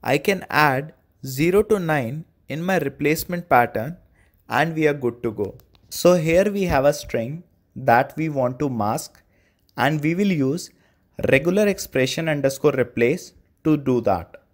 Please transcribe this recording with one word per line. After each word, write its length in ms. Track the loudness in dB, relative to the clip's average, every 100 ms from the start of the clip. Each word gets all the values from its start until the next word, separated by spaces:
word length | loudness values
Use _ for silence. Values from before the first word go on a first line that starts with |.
I 160 | 0 0
can 280 | 0 -2 -2
add 460 | 2 2 2 -4 -14 _ _ -12
zero 360 | -2 2 2
to 140 | 2 0
nine 460 | 0 -2 -2 -8 -12 _ _
in 140 | -6
my 160 | 0 0
replacement 680 | -2 -2 -2 -2 -4 -8 2
pattern 480 | 4 4 0 -6 -10 _ _ _ _ _
and 260 | -2 0
we 120 | 2 0
are 80 |
good 280 | 0 -2 -2
to 100 | -6
go. 240 | -4 -6 -6 _ _ _
So 260 | 0 4
here 360 | 4 4 2 2
we 120 | 0
have 200 | 0 2
a 80 | 2
string 500 | 0 -4 -6 -6 -10 -14 _ _ -6
that 380 | 2 2 2 -4
we 120 | -6
want 300 | -2 -2 -2
to 100 | -4
mask, 540 | -2 -2 -2 -6 _ _ _ _ _ _ -2
and 260 | 0 0
we 120 | -2
will 160 | 0 0
use 400 | 0 0 -2 -8 _ _ _ _ -6 2
regular 380 | 2 2 0 0
expression 600 | -2 -4 -2 0 0 -2
underscore 440 | 0 -2 2 0
replace 600 | 2 -2 0 0 0 -6 _ _ _
to 120 | 0 0
do 240 | 2 0
that. 320 | 2 -2 -4 -18 _